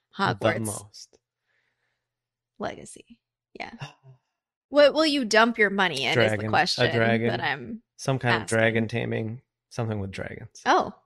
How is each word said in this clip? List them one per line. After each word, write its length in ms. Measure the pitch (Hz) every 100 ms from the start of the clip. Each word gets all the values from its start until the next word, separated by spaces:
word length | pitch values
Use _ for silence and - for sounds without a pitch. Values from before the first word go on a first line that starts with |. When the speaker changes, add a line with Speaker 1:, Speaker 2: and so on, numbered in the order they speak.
| _ -
Speaker 1:
The 60 |
Speaker 2:
Hogwarts 420 | 196 - 110 104 107
Speaker 1:
most. 520 | 95 - - - _ _ _ _ _ _ _ _ _ _ _ _ _ _ _
Speaker 2:
Legacy? 580 | 208 - - - - 240 _ _ _ -
Yeah. 120 | - 233
Speaker 1:
<gasps> 60 | - _ 135 - _ _ _ _ _
Speaker 2:
What 240 | 285 294
will 120 | 302 320
you 180 | 285
dump 340 | 220 214 233 226
your 120 | 208
money 340 | 196 185 135
in 100 | 127
Speaker 1:
Dragon. 200 | 135 110 107
Speaker 2:
is 40 |
the 60 | 107
question 360 | 107 160 - 123
Speaker 1:
A 40 |
dragon. 340 | 120 113 113 117
Speaker 2:
that 100 | 117
I'm 400 | 160 139 165 226 _ _
Speaker 1:
Some 240 | - 131
kind 160 | 120 160
of 60 |
Speaker 2:
asking. 160 | 98 113
Speaker 1:
dragon 300 | 113 113 110
taming. 520 | 117 117 117 110 120 _ _ _
Something 320 | - 113 104
with 100 | 95
dragons. 500 | - - - - - 247
Speaker 2:
Oh, 280 | 330 - -